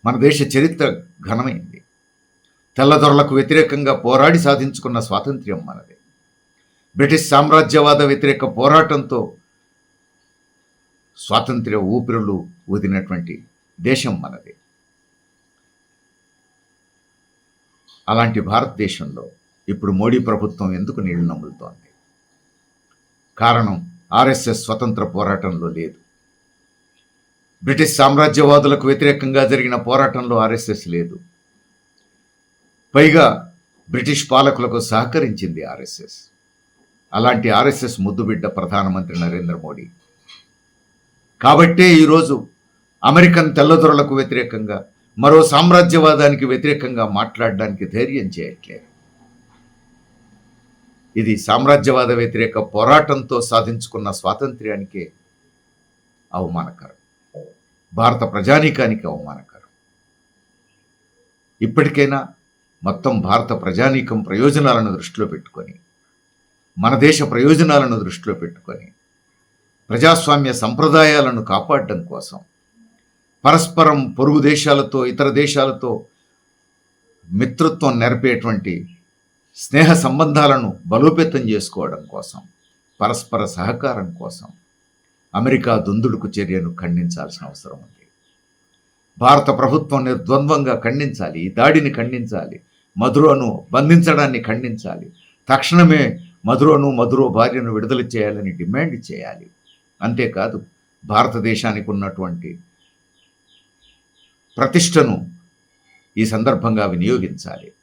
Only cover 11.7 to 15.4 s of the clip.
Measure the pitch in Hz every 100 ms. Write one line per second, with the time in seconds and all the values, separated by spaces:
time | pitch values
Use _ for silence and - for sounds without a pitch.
11.7 | 104 95 120 117 117 101 95 85 _ -
12.7 | 101 95 95 95 90 85 - _ _ _
13.7 | _ 120 131 131 87 67 64 - - _
14.7 | _ _ _ _ _ _ _